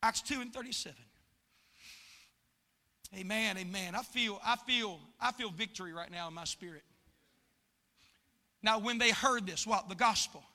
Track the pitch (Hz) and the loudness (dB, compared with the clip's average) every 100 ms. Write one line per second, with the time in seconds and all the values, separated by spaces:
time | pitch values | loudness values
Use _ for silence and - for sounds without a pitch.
0 | 226 220 - 277 247 240 240 233 - 139 | 2 2 -2 -4 -4 -8 -6 -6 -6 -12
1 | 113 _ _ _ _ _ _ _ - - | -20 _ _ _ _ _ _ _ -20 -20
2 | - - - _ _ _ _ _ _ _ | -20 -20 -20 _ _ _ _ _ _ _
3 | - 190 190 214 220 190 185 196 185 190 | -16 -8 -2 2 2 0 -4 -4 -2 -4
4 | 247 247 233 196 208 233 - 247 220 165 | -2 2 2 2 0 0 2 2 2 -4
5 | - _ 240 254 226 170 220 220 185 165 | -14 _ -2 -2 -6 -4 -6 -6 -8 -8
6 | 170 175 170 165 170 - 175 156 - _ | -8 -6 -8 -8 -8 -8 -10 -14 -18 _
7 | _ _ _ _ _ _ _ _ _ _ | _ _ _ _ _ _ _ _ _ _
8 | _ _ _ _ _ _ 214 220 214 233 | _ _ _ _ _ _ 2 2 2 4
9 | 240 214 262 247 190 165 214 208 175 185 | 6 6 4 4 0 -4 2 0 0 2
10 | 240 208 - 156 - | 4 4 0 -4 -20